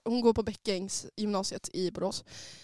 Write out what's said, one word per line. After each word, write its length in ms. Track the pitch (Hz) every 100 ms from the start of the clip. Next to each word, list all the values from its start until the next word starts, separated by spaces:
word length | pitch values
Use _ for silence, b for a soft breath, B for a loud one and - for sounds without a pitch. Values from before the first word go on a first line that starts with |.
| 233
hon 160 | 240
går 120 | 233
på 100 | 226
Bäckängs 600 | 214 196 - 185 196 - - -
gymnasiet 520 | 208 202 202 - -
i 180 | - 180
Borås. 320 | - 190 - - B B B